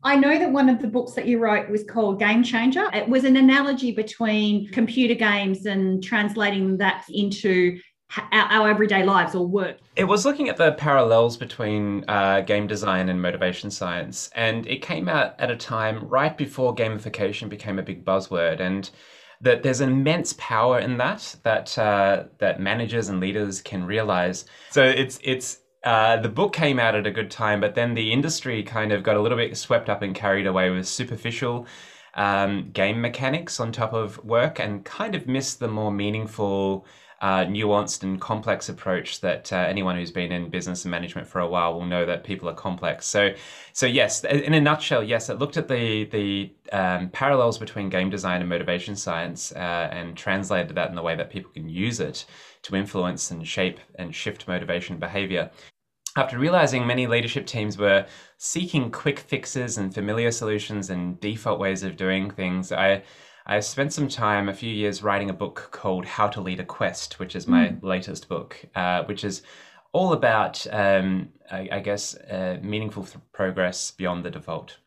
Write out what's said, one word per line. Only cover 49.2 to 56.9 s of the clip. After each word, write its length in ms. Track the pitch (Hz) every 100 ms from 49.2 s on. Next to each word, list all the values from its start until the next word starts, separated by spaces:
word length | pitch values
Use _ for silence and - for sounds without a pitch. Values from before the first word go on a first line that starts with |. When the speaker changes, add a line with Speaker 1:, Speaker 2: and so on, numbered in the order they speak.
| 85 76 -
Speaker 2:
uh, 340 | - 90 87 82
and 280 | 87 85 85
translated 580 | - 98 95 98 85 82
that 140 | 82
in 60 | 85
the 60 |
way 140 | 85 82
that 140 | 80
people 200 | - -
can 200 | - 80
use 320 | 82 110 117
it 240 | 73 - - - - -
to 120 | - 95
influence 560 | 101 98 90 87 -
and 160 | 85 80
shape 320 | - 92 80 - -
and 180 | 87
shift 320 | 80 - 90 -
motivation 480 | 90 85 87 90 82
behavior. 520 | 87 98 98 90 80 - - _ _ _ - -
After 200 | 135 123
realizing 480 | 147 180 147 123
many 220 | 120